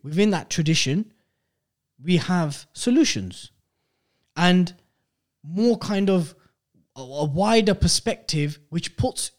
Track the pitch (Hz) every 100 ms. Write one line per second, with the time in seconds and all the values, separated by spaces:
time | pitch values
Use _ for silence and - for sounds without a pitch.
0 | 139 156 208 175 - - 156 160 147 160
1 | 220 _ _ _ _ _ _ _ _ _
2 | 147 175 - 180 156 143 - - - 254
3 | 302 - 92 - - _ _ _ _ _
4 | _ _ _ - 175 180 175 - _ _
5 | _ _ _ _ 147 175 240 233 - 202
6 | 196 190 156 - _ _ _ _ _ -
7 | 131 143 151 147 208 226 214 196 175 -
8 | 233 - - 151 147 147 _ 170 - -
9 | 254 - -